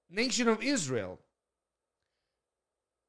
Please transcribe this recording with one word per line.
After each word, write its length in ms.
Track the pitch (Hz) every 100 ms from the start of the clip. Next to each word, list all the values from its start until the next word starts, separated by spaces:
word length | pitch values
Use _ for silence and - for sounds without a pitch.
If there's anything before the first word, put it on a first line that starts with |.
| _
nation 360 | 180 254 220 233
of 160 | 220
Israel. 560 | 240 277 139 123 92 92 _ _ _ _ _ _ _ _ _ _ _ _ _ _ _ _ _ _